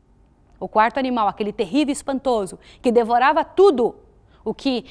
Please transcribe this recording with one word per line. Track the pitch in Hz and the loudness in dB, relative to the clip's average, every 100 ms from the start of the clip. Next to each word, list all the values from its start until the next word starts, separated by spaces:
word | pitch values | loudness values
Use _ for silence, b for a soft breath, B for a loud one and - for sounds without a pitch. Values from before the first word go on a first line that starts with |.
| _ _ _ _ _ - | _ _ _ _ _ -14
O | 185 | -4
quarto | 220 226 254 | 0 0 0
animal, | 262 247 202 | -4 -2 -2
aquele | - 208 | -2 -6
terrível | 208 196 247 285 | -4 -2 -2 -2
e | |
espantoso, | 285 - 269 262 233 190 - b b | -4 -6 -6 -2 -2 -4 -10 b b
que | 254 | 0
devorava | 233 226 240 262 311 | 2 2 2 2 2
tudo, | 294 - 392 262 226 - _ _ _ b | 0 4 4 4 -2 -4 _ _ _ b
O | 214 | -10
que, | 214 277 247 - | -6 -4 -4 -6